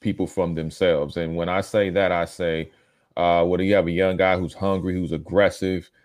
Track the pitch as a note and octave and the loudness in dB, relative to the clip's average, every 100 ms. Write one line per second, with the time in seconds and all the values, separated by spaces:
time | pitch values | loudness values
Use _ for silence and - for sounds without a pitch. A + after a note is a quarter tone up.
0 | G#2+ - F2+ - E2+ E2 D#2+ - F2+ D#2 | -4 -2 -4 -2 -2 -2 -6 0 2 2
1 | D2+ E2+ E2 E2 E2+ F#2 - G#2+ G2 F#2 | 0 -4 -4 -4 -2 -2 0 0 0 2
2 | F#2 F2 E2+ - E2+ D#2+ D#2+ _ _ _ | 2 0 -2 -4 -4 -2 -6 _ _ _
3 | _ - F2 F2 E2+ F2+ F#2+ G2+ E2+ E2+ | _ -2 2 4 2 2 2 2 2 2
4 | F#2+ F#2 F#2 F#2 F2 - G2 F#2+ F2+ F2+ | 0 2 2 2 -2 -4 -2 -2 -2 -4
5 | D#2+ D#2+ D2+ F#2 F#2+ - F#2+ F2+ - _ | -4 -6 -2 2 2 2 -4 -4 -8 _